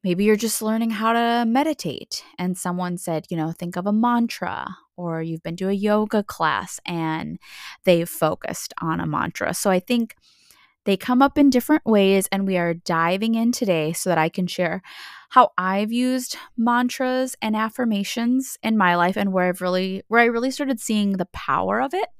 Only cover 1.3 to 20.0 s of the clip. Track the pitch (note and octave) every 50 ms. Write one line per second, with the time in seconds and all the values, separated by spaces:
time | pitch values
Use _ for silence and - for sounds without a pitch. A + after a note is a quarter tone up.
1.3 | A#3 A#3+ A#3+ A3+ A3+ C4 D4 D#4+ D4 - - E3 C3 - - _ - - - -
2.3 | _ - F3+ F3+ F3+ - - F#3 F3+ F3+ F3+ F3+ F3 F3 - - E3 D#3 - -
3.3 | F3+ E3 D#3 D#3+ E3+ - F3+ F3 F3+ F3+ F3+ G#3 G#3 A3 A3+ A#3+ A#3+ A#3+ A#3 A3+
4.3 | - - G3+ - - - - - F#3 - _ _ _ - F3 E3+ E3 D#3+ E3 E3
5.3 | E3 D#3+ _ F3+ E3+ F3 F#3 F#3+ G3+ G3 G3+ G#3 G#3 G#3+ G#3+ G#3+ - G#3+ G3+ -
6.3 | - - E3 D#3 C#3 G2+ - - - - _ - F3 E3+ D#3+ D#3+ D#3+ E3 - D3+
7.3 | E3 - _ - - - - - - _ _ F#3+ F3 E3+ E3+ - - - E3+ D#3
8.3 | - - - - F3+ - - - - - F3 E3 D#3+ E3 D#3 D#3 D3 - - E3
9.3 | - - - - F3 - - G#3 F#3 F#3 F#3 - B3 A#3 A#3 G#3+ - _ _ _
10.3 | _ _ _ _ - _ _ _ _ _ _ G#3 G3 F#3 - - B3+ B3 C#4 C#4
11.3 | - D4+ D4 C#4 B3+ B3 - - D4+ D#4+ _ - A3 G3+ G3 F#3+ G3 G3 F#3+ -
12.3 | - G3 G3 G3 F#3+ F3+ F3 E3+ E3+ E3+ _ - F3 E3 E3 E3+ F#3 G3 G#3+ A3+
13.3 | A3+ A3+ A#3 A#3+ B3 - B3 G3 F3 D#3+ D3+ D#3 F3 - - F#3+ E3+ D#3+ D#3 E3+
14.3 | - - F3+ F3+ - - F3+ E3 E3+ F#3+ _ - - - - - - - - _
15.3 | - C4 A#3+ - _ - F#3 F#3 G3 G3 G#3+ G#3+ A#3 A#3+ B3+ B3+ B3+ C4 B3+ -
16.3 | - - - - _ - A3+ A#3+ A#3+ A#3+ B3 B3 - - C4 B3+ B3+ B3+ C4 B3+
17.3 | - _ - A3 G#3+ G#3+ A3 A3 - - B3+ A#3 G#3 G3+ G3+ - - A#3 A#3 A#3+
18.3 | B3+ C4 C4 - - - - A3 A3+ G#3+ F#3+ F3 F3 F3 F3 F3+ F#3+ G#3+ G3+ G3
19.3 | F#3 F#3 F3+ F3+ F3+ - F3+ F3+ F3+ F#3 F#3+ F#3+ F#3 F#3+